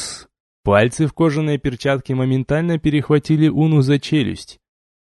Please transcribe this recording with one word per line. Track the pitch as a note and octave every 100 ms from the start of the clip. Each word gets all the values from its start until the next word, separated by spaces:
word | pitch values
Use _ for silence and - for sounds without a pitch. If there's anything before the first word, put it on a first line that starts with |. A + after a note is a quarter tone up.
| - - - _ _ _ -
Пальцы | G2+ A#2 - D3+
в |
кожаной | - E3 D3 D#3 C#3+
перчатке | C#3 B2 C#3+ C#3 - C3
моментально | C3 C3 B2+ D3 E3+ D#3+
перехватили | D#3 D3 - D3+ - D#3 D#3
Уну | - D#3+ D3+
за | C3 C#3+
челюсть. | - D#3 G#2 - - - _ _ _ _ _